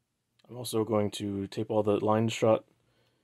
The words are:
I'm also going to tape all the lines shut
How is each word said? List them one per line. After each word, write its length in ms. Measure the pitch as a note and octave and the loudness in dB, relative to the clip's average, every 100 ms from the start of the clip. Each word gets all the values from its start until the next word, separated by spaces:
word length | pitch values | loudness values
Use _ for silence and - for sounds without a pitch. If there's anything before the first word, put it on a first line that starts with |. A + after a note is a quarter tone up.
| _ _ _ _ _ | _ _ _ _ _
I'm 60 | A#2+ | -12
also 280 | B2 A2+ | -4 -2
going 280 | G#2+ G#2+ G#2 | 0 0 0
to 340 | - G2+ G2 G2 | -4 -6 -6 -6
tape 240 | - A2 | -8 -2
all 140 | G#2+ | 0
the 200 | G#2 G2+ | 2 2
lines 280 | G#2 G#2+ A2+ | 2 2 0
shut 320 | - A#2 A2 - _ _ _ _ _ | 0 2 2 0 _ _ _ _ _